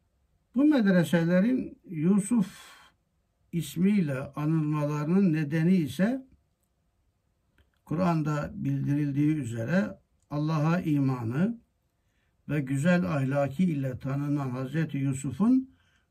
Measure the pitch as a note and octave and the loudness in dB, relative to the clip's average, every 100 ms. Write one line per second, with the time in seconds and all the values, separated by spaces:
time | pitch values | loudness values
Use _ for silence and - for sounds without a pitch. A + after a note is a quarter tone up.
0 | _ _ _ _ _ A#3+ D4 C#4 G3 F3+ | _ _ _ _ _ 2 4 4 4 4
1 | D#3+ F3 E3 F3+ A3 B3+ - - - D#3+ | 4 2 4 4 2 0 -4 -12 -10 -2
2 | E3 G3+ F#3+ A#3+ F#3 - - - - _ | 2 2 2 0 0 -6 -20 -20 -20 _
3 | _ _ _ _ _ E3+ D3+ D#3+ F#3+ G#3 | _ _ _ _ _ -8 -6 0 2 2
4 | D3+ C3 C3+ - D3+ D#3+ D3+ D3+ D3 D3 | 0 -4 -8 -6 -2 0 0 -2 -2 -2
5 | D3 F#3 F#3+ D#3 D3 D#3+ E3 F#3+ C#3 - | 0 2 2 2 0 0 2 2 0 0
6 | G3+ C4+ - _ _ _ _ _ _ _ | 0 -2 -8 _ _ _ _ _ _ _
7 | _ _ _ _ _ _ _ _ - D#3+ | _ _ _ _ _ _ _ _ -8 0
8 | F3+ D#3+ D3+ D3 C#3+ - C#3 C#3 C#3 D3 | 2 2 0 -4 -6 -6 -4 -2 0 0
9 | C#3+ C3+ D3 D#3 A#2 A#2 A#2 F3+ G#3 - | 0 2 2 0 -4 -6 -2 -2 -2 -8
10 | _ _ _ D3 D3+ D#3 D3+ F3 F3 C#3+ | _ _ _ -4 -2 0 0 0 0 0
11 | C3+ C3 A2+ C3 G3+ A#3 _ _ _ _ | 0 -2 -4 0 -2 -2 _ _ _ _
12 | _ _ _ _ - C#3+ C3 C3+ E3 F3 | _ _ _ _ -6 -4 -2 0 2 2
13 | F3+ D3+ C3 C#3+ C#3 C#3 F#3 C#3+ C3+ A#2 | 2 -2 0 0 -2 0 0 0 -4 -6
14 | C3 C#3 C#3+ C#3+ C3 B2 C3 D3+ D#3 C#3+ | -6 -4 -2 -2 -4 -6 -4 -4 -4 -2
15 | C3+ C3+ C#3 G#2+ G#3+ C4 C4 _ _ _ | -2 -2 -6 0 2 2 0 _ _ _
16 | _ | _